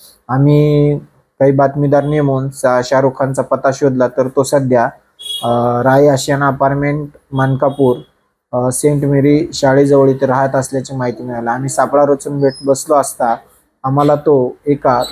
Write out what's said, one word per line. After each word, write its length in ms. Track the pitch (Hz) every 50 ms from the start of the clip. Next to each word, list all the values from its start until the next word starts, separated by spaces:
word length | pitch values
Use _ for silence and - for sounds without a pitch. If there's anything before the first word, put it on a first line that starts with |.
| - - _ _ _ -
आम्ही 720 | 123 135 139 147 147 147 147 151 147 147 147 147 147 143 - - _ _ _ _ _ -
काही 120 | 135 139 135
बातमीदार 520 | 139 139 135 - 147 143 139 143 143 139
नेमून 440 | 147 151 151 143 139 135 131 135 139 135
शा-, 280 | - - 127 127 123 123
शाहरुख 260 | - 131 131 135 131 127 -
खानचा 240 | 139 131 131 135 127
पत्ता 280 | - 139 131 - 139 127
शोधला, 340 | - 151 139 127 127 127 120
तर 200 | - 135 127 131
तो 140 | - 143 131
सध्या, 420 | - 151 143 135 123 127 120 117 135 - - _ _ _ _ - - - - -
अ, 400 | 120 117 120 120 123 120 123 123
राय 240 | 131 135 139 147
आशियाना 400 | 147 135 127 - 151 143 139 143
अपार्टमेंट 600 | 139 131 135 139 135 139 143 143 147 143 151 147 147 - - _ _ 135
मानकापूर, 640 | 131 135 135 135 127 147 139 135 139 139 127 123 - - _ _ _ _ _ _ _ _ _ -
अ, 200 | 123 123 127 127
सेंट 320 | - - 147 147 143 143
मेरी 460 | 139 143 139 135 147 147 151 - - -
शाळेजवळ 560 | - 143 135 135 143 143 139 143 139 135 135
इथे 180 | 131 135 139
राहत 280 | 131 127 135 135 135 135
असल्याची 420 | 135 127 - 135 131 127 - 135
माहिती 260 | 131 123 123 117 - 123
मिळाली. 240 | 123 120 117 117
आम्ही 220 | 117 123 131 135 135
सापळा 360 | - 139 131 120 139 143 147
रचून 360 | 139 143 139 - 147 143 143
भेट 120 | 139 135 131 - 139
बसलो 300 | 139 135 - - - 151
असता 420 | 143 131 - - - 131 117 117 - - _ _ _ _ _ _ _ -
आम्हाला 300 | 135 135 143 147 147 147
तो 420 | 143 147 160 147 131 123 123 - - _
एका 360 | 147 143 143 - 139 131 123 127 -